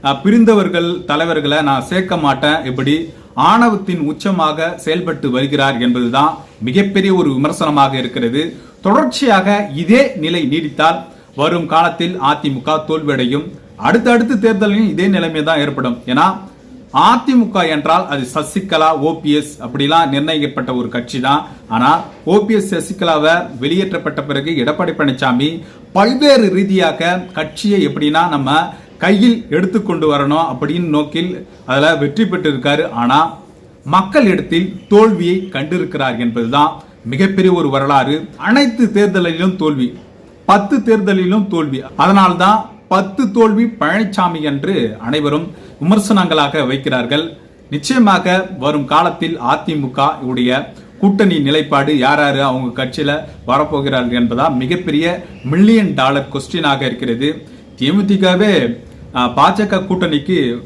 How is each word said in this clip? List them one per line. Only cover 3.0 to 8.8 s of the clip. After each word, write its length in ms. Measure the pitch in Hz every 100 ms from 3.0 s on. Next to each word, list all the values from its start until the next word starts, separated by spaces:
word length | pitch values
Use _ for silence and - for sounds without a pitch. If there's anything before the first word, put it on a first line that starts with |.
| 165 - -
ஆணவத்தின் 640 | - 156 226 233 202 - 170
உச்சமாக 760 | 147 147 196 180 156 151 165 175
செயல்பட்டு 540 | 151 170 175 143 139
வருகிறார் 500 | 123 139 139 139 120
என்பதுதான் 580 | 123 120 120 131 156 - - -
மிகப்பெரிய 560 | 110 165 202 196 190
ஒரு 200 | 185 147
விமர்சனமாக 640 | 131 147 - 156 147 135 131
இருக்கிறது. 600 | 120 127 117 135 165 - - -